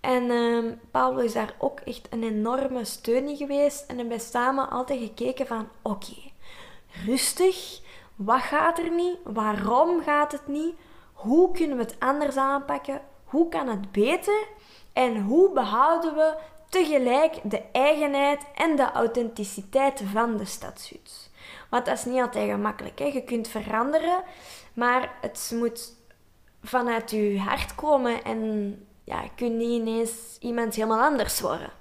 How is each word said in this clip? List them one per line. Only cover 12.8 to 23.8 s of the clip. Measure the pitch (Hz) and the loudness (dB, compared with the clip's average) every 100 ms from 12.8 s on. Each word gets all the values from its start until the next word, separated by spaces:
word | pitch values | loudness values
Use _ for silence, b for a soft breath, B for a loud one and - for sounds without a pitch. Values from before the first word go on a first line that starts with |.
| - 277 - - | -4 -10 -10 -20
Hoe | - 277 330 | -4 2 2
kan | 330 269 | 0 -2
het | 208 196 | -4 -4
beter? | 202 220 359 - 415 427 B B B B | 2 2 2 0 0 -2 B B B B
En | - 254 226 | 0 2 2
hoe | 202 285 381 | 2 6 6
behouden | - 214 214 294 339 330 | 4 0 4 4 4 2
we | 302 311 311 B B - | 2 2 2 B B -2
tegelijk | 370 320 294 247 254 320 - | 2 4 4 4 4 4 2
de | 208 202 - | -4 -6 -2
eigenheid | - 285 302 294 277 277 285 - | 2 4 4 2 2 2 2 -4
en | - 330 294 | -2 0 4
de | 254 | 2
authenticiteit | - 233 233 226 220 202 - 196 262 277 269 196 | 2 0 0 -4 -4 -8 -8 -2 2 2 0 -4
van | 202 233 214 | 0 0 -2
de | |
stadshut?" | 202 - - - - - - - - B B B B | -6 -10 -12 -14 -18 -18 -20 -20 -20 B B B B
Want | 240 240 | -2 0
dat | - | -2
is | |
niet | 247 254 | 0 0
altijd | 247 226 208 | 0 0 -2
gemakkelijk, | 202 208 208 - - | 0 -2 -4 -12 -4
hè. | |
Je | 285 277 | -2 -2
kunt | 247 233 220 | -4 -4 -4
veranderen, | 220 208 220 | -8 -4 -2